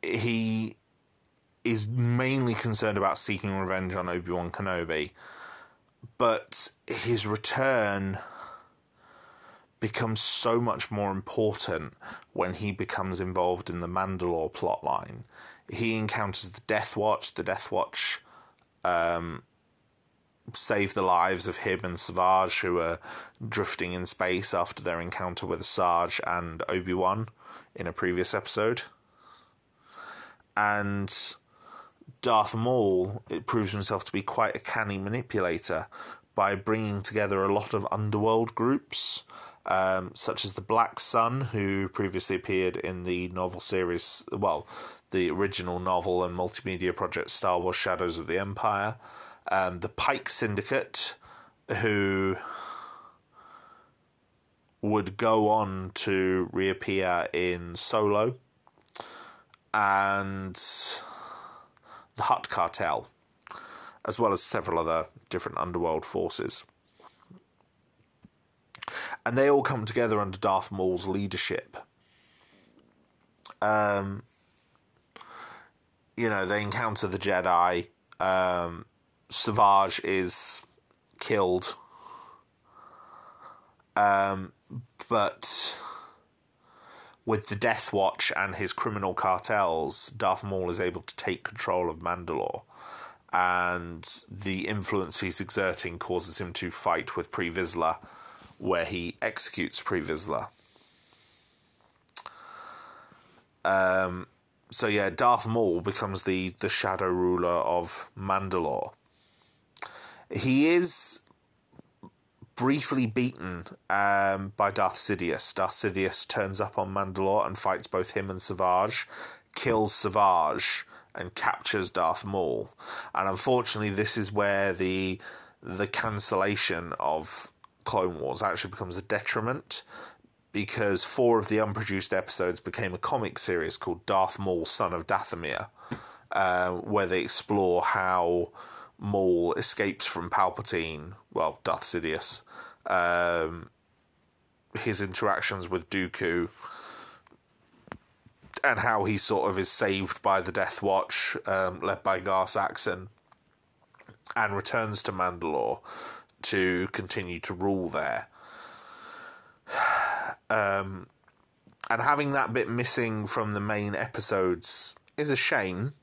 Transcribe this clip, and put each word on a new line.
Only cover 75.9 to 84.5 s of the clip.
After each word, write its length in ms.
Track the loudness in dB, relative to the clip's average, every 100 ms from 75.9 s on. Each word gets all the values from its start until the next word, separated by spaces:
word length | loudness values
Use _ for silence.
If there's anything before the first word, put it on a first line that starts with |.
| _ _ -2
you 140 | 0
know, 160 | 2 2
they 160 | 0
encounter 460 | 0 -2 0 0 -2
the 100 | -2
Jedi. 680 | 2 2 4 6 6 4 -2 _ _ -2
Um, 640 | 2 2 2 2 -2 -6 -14 _ _ _ _
Savage 720 | -2 0 6 6 8 4 0
is 640 | 0 0 2 2 2 2 -2 _ _ _ _ _
killed. 560 | 0 2 4 2 0 -4 -12 -20 -20 -20 -20 -20 _ _ _ -20 -20 -20 -20 -20 -20 -20 -20 -20 _ _ _ 2
Um, 560 | 4 6 2 0 -6